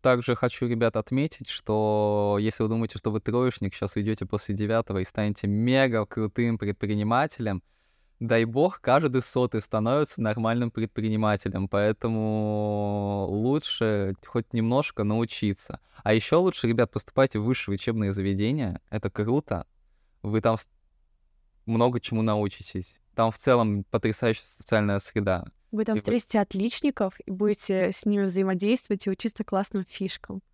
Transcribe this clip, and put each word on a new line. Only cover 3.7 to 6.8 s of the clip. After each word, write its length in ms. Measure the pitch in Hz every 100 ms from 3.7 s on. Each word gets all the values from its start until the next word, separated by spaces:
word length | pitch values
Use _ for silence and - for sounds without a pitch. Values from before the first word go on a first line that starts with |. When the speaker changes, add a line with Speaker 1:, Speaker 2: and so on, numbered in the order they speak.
Speaker 1:
щас 220 | - 101 -
уйдете 300 | 104 110 95
после 260 | 104 -
девятого 460 | 101 104 113 - 98
и 40 |
станете 440 | 92 - 104 101 101
мега 580 | 104 120 131 135 113 104
крутым 540 | - 107 - 120 113
предпринимателем, 1040 | 104 98